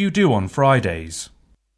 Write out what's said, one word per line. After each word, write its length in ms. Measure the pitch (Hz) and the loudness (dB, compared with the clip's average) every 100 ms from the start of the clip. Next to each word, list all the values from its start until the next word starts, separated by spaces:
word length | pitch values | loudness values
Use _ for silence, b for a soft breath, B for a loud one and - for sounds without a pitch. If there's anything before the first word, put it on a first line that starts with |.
you 100 | 196 175 | -2 2
do 140 | 180 107 | 2 2
on 100 | 95 | -2
Fridays? 880 | - 135 131 101 82 80 - - _ _ _ _ | 0 2 2 0 -6 -10 -14 -16 _ _ _ _